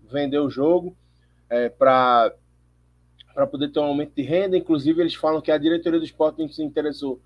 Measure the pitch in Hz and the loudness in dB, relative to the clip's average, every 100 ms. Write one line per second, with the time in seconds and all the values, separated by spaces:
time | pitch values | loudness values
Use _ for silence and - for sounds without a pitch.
0 | - 143 143 143 143 123 147 175 175 - | -10 -6 -2 -2 -2 0 2 2 0 -12
1 | _ _ _ _ - 120 120 - 131 127 | _ _ _ _ -6 -2 -2 2 4 6
2 | 127 120 110 - _ _ _ _ _ _ | 6 4 4 0 _ _ _ _ _ _
3 | _ _ _ 139 139 139 143 151 147 143 | _ _ _ -4 -4 -4 -4 -2 -2 -2
4 | 147 - 131 175 185 185 175 156 135 165 | -4 -6 -2 -2 0 -2 0 0 0 0
5 | 170 - 156 156 147 151 151 165 170 165 | 0 -2 -2 0 0 0 0 0 0 -2
6 | 156 - 156 151 156 - 151 - 147 139 | -2 -2 -2 -2 -8 -6 -6 -4 -4 -4
7 | 139 123 | -8 -8